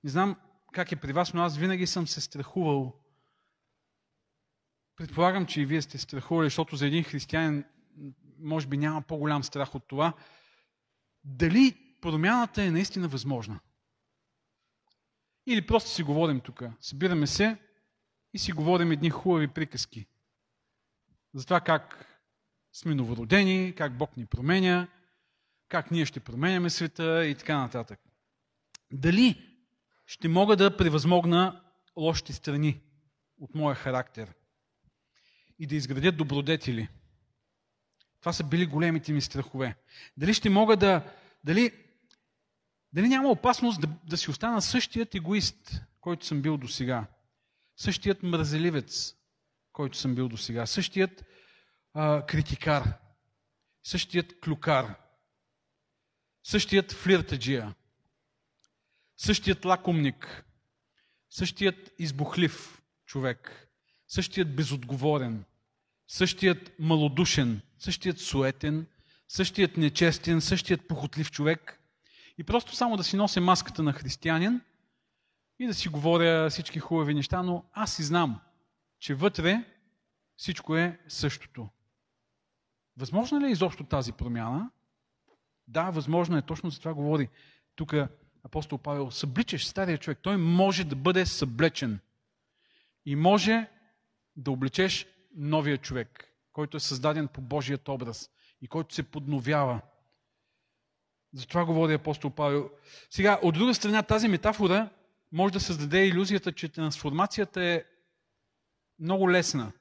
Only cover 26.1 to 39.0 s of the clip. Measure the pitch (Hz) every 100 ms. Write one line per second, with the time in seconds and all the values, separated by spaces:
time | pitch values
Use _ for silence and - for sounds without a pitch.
26.1 | - - 120 165 185 175 - 165 - 165
27.1 | 160 160 139 - 151 123 127 113 101 _
28.1 | _ _ _ _ _ _ - _ 135 156
29.1 | 185 247 175 - _ _ _ _ _ _
30.1 | - 165 170 202 208 196 196 175 151 147
31.1 | 180 170 170 185 - _ _ _ - 160
32.1 | 156 - 143 - 143 151 143 _ _ _
33.1 | _ _ _ 143 156 151 135 139 127 127
34.1 | - 107 - _ _ _ _ _ _ _
35.1 | _ _ _ _ _ 156 151 127 135 160
36.1 | 160 151 143 139 160 - 113 107 - _
37.1 | _ _ _ _ _ _ _ _ _ _
38.1 | _ 139 - 151 165 180 143 170 160